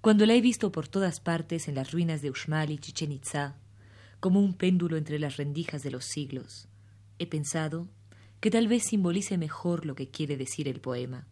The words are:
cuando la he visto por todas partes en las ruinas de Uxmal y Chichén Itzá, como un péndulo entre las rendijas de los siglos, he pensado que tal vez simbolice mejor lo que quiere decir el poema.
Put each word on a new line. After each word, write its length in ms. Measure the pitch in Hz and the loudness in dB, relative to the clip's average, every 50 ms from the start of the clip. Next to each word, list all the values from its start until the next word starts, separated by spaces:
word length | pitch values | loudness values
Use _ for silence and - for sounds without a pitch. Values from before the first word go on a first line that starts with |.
cuando 240 | _ 220 214 208 214 | _ 6 8 8 8
la 100 | 220 226 | 8 8
he 60 | 247 | 8
visto 320 | 226 247 233 - - 196 - | 6 6 2 4 0 -2 -2
por 160 | - 156 - | -2 -8 -4
todas 320 | - 196 196 180 - - | -2 0 0 0 0 -2
partes 480 | - - 165 165 165 - 170 165 - - | -2 -2 -2 -2 -2 -4 -6 -6 -4 -4
en 60 | 143 | -4
las 180 | 135 131 - - | -4 -4 -2 -2
ruinas 300 | 170 170 165 160 151 135 | 0 0 0 -2 -2 -4
de 80 | 147 | -4
Uxmal 400 | 135 - - - 156 156 156 147 | -6 -6 -4 -2 -2 0 0 -2
y 80 | 151 143 | -4 -6
Chichén 340 | - - 139 - 160 151 147 | -8 -12 -8 -6 -6 -6 -6
Itzá, 460 | 135 - - - 147 143 139 139 - - - - - - - - - - - - - | -8 -8 -6 -4 -4 -4 -4 -8 -14 -20 -20 -20 -20 -20 -20 -20 -20 -20 -20 -16 -4
como 220 | - 190 180 202 | 0 4 4 6
un 140 | 202 196 180 | 6 4 2
péndulo 420 | - - 185 185 180 170 170 160 | 2 2 4 4 4 2 2 0
entre 220 | 160 151 151 147 151 | -2 -2 -2 -2 -2
las 180 | 151 143 135 | -2 -4 -2
rendijas 460 | - 147 143 143 151 170 - - 147 127 | -4 -4 -4 -2 -4 -6 -6 -6 -6 -6
de 80 | 143 | -6
los 160 | 131 127 127 | -6 -6 -8
siglos, 640 | - - 151 147 139 139 131 123 - - - - - - - - - - - - - - - | -6 -6 -6 -6 -6 -6 -10 -10 -10 -16 -18 -20 -20 -20 -20 -20 -20 -20 -20 -20 -20 -8 -8
he 80 | 170 | -8
pensado 600 | 170 - 151 147 - - 165 156 156 143 165 170 185 - - - - - - - - - - | -4 -4 -4 -4 -2 -2 -2 -2 -2 -2 -6 -8 -8 -14 -20 -20 -20 -20 -20 -20 -20 -14 0
que 100 | - 214 | 0 2
tal 160 | - 226 233 | 4 4 4
vez 180 | 208 233 240 - | 4 4 2 2
simbolice 520 | - - 208 190 180 170 196 196 - 196 | 2 2 2 2 2 2 0 -2 -2 -2
mejor 480 | 180 165 151 - - - 180 170 160 160 | -2 -2 -2 -6 -4 -2 0 0 0 -2
lo 100 | 156 135 | -6 -6
que 140 | - 139 135 | -6 -8 -10
quiere 300 | - - 156 139 147 135 | -6 -6 -4 -4 -2 -4
decir 280 | 131 127 - - 151 | -4 -6 -6 -4 -4
el 140 | 139 127 - | -4 -4 -6
poema. 480 | - 131 123 123 123 123 127 123 - - | -6 -6 -4 -4 -4 -6 -8 -10 -12 -16